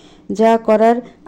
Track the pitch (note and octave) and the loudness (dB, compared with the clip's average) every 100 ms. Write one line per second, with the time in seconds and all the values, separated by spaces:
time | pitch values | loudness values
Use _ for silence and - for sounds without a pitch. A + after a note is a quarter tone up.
0 | - - - G3 A3 A3+ A3+ G#3+ A3+ A#3+ | -20 -20 -12 -2 0 0 0 0 2 0
1 | - - | -6 -20